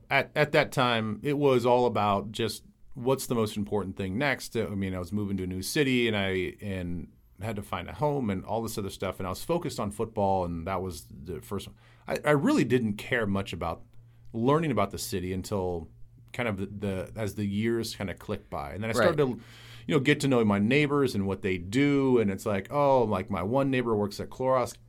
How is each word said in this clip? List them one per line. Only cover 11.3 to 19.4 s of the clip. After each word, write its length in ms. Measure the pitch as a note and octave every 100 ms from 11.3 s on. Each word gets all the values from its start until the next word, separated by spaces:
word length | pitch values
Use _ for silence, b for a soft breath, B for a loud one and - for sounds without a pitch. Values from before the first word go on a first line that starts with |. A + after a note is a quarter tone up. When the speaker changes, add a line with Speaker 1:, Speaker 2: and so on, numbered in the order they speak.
| C2
Speaker 1:
first 240 | - G2 -
one. 80 | - b b -
I, 100 | -
I 60 | D3
really 340 | D3 G3+ D4
didn't 300 | B2 B2+ A2
care 320 | G#2 - B2 G#2+
much 260 | G2 G2
about 300 | E2 E2+ E2+ - - - b b
learning 380 | A2+ A#2 D3+ E3
about 220 | G#2+ G2+
the 60 | G#2
city 340 | - F#2+ F2+
until 540 | F#2 F2+ G#2 F2+ F2 E2 - - - -
kind 160 | - A#2+
of 80 | F#2+
the, 100 | G2
the, 440 | G#2 G2+ F#2 D2 A2+
as 140 | G#2+
the 100 | G#2+
years 500 | G2+ G2+ A2+ A2+ A2
kinda 200 | - G2
clicked 340 | E2+ - G#2 -
by. 240 | E2+ C#2+
And 100 | E2+
then 80 | A2+
I 40 |
Speaker 2:
Right. 80 | A2+ C#3
Speaker 1:
started 40 | D3+
to 220 | C3+ G#2+